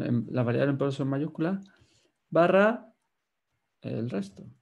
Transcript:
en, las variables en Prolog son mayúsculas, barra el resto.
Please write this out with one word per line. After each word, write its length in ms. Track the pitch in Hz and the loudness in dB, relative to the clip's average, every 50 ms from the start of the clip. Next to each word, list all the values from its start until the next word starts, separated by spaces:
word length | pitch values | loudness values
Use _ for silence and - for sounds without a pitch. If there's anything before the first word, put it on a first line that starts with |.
| - | 0
en, 240 | - 123 117 110 - | 0 0 -2 -2 -2
las 160 | - 127 120 | -2 -2 0
variables 280 | 120 120 135 139 143 139 | 0 0 0 0 0 0
en 40 | |
Prolog 160 | 131 139 139 139 | 0 -2 -2 -2
son 140 | 139 143 | -4 -4
mayúsculas, 580 | 135 139 139 151 160 - - 160 175 196 196 - - _ _ _ _ _ _ _ _ _ _ _ _ | -4 -2 -2 -4 -6 -4 -4 -4 -4 -4 -4 -8 -14 _ _ _ _ _ _ _ _ _ _ _ _
barra 640 | - 160 170 175 190 190 202 214 240 - - - _ _ _ _ _ _ _ _ _ _ _ _ _ _ _ _ _ _ | 4 4 4 6 6 6 6 4 2 -2 -8 -18 _ _ _ _ _ _ _ _ _ _ _ _ _ _ _ _ _ _
el 280 | - 127 131 120 113 123 | -10 -8 -6 -6 -6 -6
resto. 340 | - 196 196 - - - - 120 - _ | -6 -8 -8 -8 -14 -20 -20 -20 -20 _